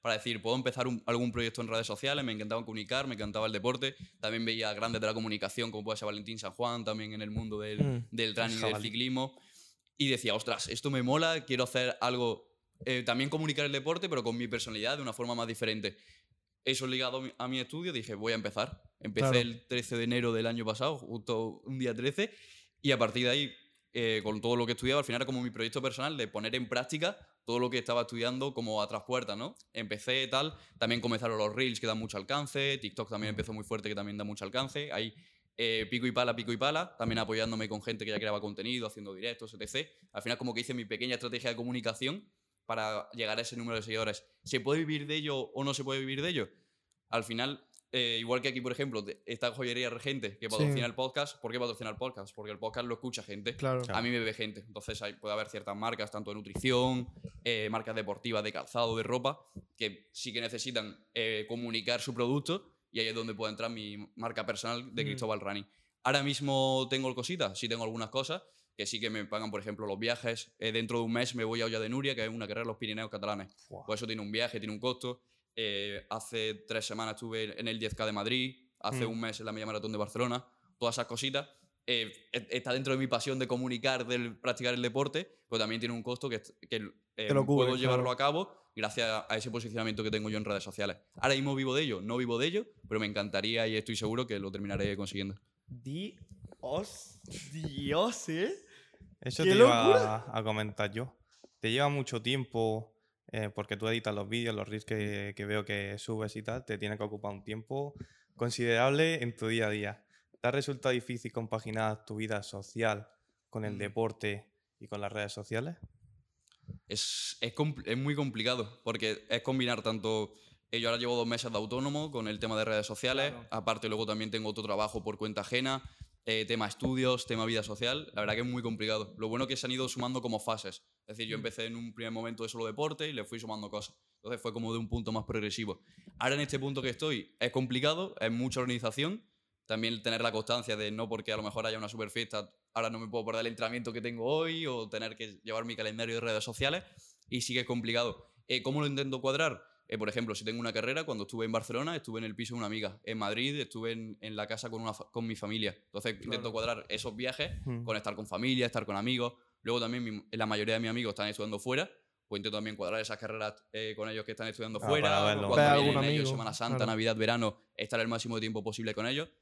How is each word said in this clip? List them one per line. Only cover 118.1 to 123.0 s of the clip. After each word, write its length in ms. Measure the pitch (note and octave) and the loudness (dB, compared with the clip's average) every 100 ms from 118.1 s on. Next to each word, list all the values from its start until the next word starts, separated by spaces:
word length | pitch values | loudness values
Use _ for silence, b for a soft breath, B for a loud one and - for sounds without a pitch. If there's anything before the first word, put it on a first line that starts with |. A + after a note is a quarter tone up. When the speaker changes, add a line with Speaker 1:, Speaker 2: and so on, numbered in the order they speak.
| D3 | 0
Speaker 1:
complicado, 640 | C#3 A2 A2 B2+ G#2+ - | 0 2 4 4 0 -4
porque 420 | - A2+ A2 G#2 - | -2 2 2 0 0
es 120 | A#2 | 0
combinar 400 | - C3 B2 A2+ | 4 2 4 4
tanto, 520 | A2 A2 A2 A2 G#2 b b b _ | 2 2 2 2 0 b b b _
eh, 80 | A#2 | 0
yo 100 | A#2 | 2
ahora 100 | A#2 | 2
llevo 160 | A#2+ A#2+ | 2 2
dos 120 | A#2 | 2
meses 240 | A#2 A#2+ | 0 0
de 60 | A2 | 0
autónomo 540 | G#2+ A#2+ C#3 D3 D#3 | 0 0 0 0 -2
con 160 | C3+ G#2+ | -2 -2
el 120 | G#2+ | -2
tema 180 | A2+ A2 | 0 2
de 80 | A2 | 4
redes 200 | G#2+ G#2 | 2 0
sociales, 460 | G#2+ | -2